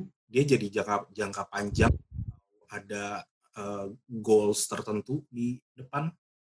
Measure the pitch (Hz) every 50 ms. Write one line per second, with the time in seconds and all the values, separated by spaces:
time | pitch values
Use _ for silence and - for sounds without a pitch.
0 | 185 - _ _ _ _ 113 127 147 143 131 110 104 101 98 107 95 104 101 101
1 | 101 - - 107 104 98 98 101 98 - 101 101 104 101 98 - 110 120 - -
2 | - _ - - - - - - _ _ _ _ _ - 104 101 98 98 104 101
3 | 101 101 104 98 - _ _ _ _ _ - 107 101 101 101 101 98 98 113 -
4 | _ - 120 110 104 110 107 107 104 104 104 - - - - - - 110 107 104
5 | - - 131 156 - _ 123 120 120 123 127 123 _ _ _ - 131 - - 143
6 | 156 165 - _ _ _ _ _ _